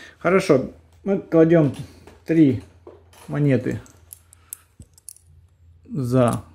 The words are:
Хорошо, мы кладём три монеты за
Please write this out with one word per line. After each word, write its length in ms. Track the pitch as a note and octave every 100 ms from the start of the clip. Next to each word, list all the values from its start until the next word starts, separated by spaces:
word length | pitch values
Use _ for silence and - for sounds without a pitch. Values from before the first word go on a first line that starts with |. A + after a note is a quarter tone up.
| - -
Хорошо, 540 | E3 F#3 - C3+ G#2 - _ _
мы 160 | G3 G3
кладём 520 | - E3 E3 E3 C#3+ A2+ - - - -
три 400 | - E3 D3 A2+ - _ - - _ - -
монеты 520 | D3 D3 B2 B2 A2+ - _ _ - _ _ - - _ _ - _ - - _ _ _ _ _ _ -
за 520 | G#3 B2 B2+ A#2+ - -